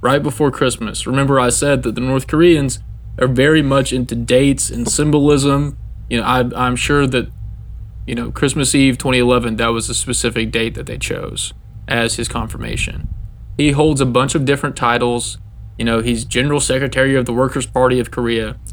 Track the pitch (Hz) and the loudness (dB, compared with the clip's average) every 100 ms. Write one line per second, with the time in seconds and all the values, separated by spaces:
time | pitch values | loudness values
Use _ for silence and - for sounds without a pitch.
0 | 123 139 151 131 147 127 131 123 110 - | 2 2 0 0 0 2 0 0 -6 -6
1 | - 131 139 135 123 117 143 135 123 110 | -2 0 2 4 4 2 2 2 0 -4
2 | 127 135 131 156 175 160 139 - - - | -2 -2 0 4 6 6 2 -4 -10 -14
3 | - - 131 123 139 156 143 135 131 127 | -12 -2 0 4 4 4 4 2 2 -2
4 | 123 120 117 123 139 135 - 117 120 - | -2 -4 2 4 4 2 -2 -4 -2 0
5 | 151 147 143 147 139 139 143 - - - | 2 4 4 4 4 2 0 -6 -12 -12
6 | - 120 110 127 123 120 123 123 - 143 | -4 -2 0 2 0 0 -2 0 0 2
7 | 139 127 113 - - - - - - - | 2 0 -4 -10 -12 -12 -14 -14 -14 -12
8 | - 120 120 117 143 147 135 147 135 127 | -8 -6 -6 -2 0 0 0 4 4 2
9 | 135 127 120 123 120 110 117 117 110 117 | 0 2 4 4 2 0 0 0 -2 -4
10 | - 127 123 113 113 113 113 - - - | -4 -2 -2 -2 -2 -2 -2 -4 -10 -8
11 | - 139 - - - - - - - 123 | -6 -6 -6 -8 -10 -12 -18 -16 -4 0
12 | 113 - 117 120 113 - - 110 - - | 0 -2 -4 -4 -6 -6 -6 -6 -6 -6
13 | - - - - - - 147 139 156 139 | -8 -8 -12 -14 -14 0 0 4 2 2
14 | 131 123 135 170 131 139 147 135 127 - | 2 2 2 0 0 0 -2 -2 0 2
15 | 123 120 - - - - - - 117 113 | 2 -2 -4 -10 -16 -18 -18 -4 0 0
16 | 117 117 117 151 143 147 - 131 135 131 | 0 -2 -2 0 2 0 0 0 0 0
17 | 135 135 120 120 131 143 120 127 127 127 | 2 2 2 0 0 0 -2 2 4 4
18 | 117 - 120 117 110 113 - | 0 -2 -2 0 -2 -8 -12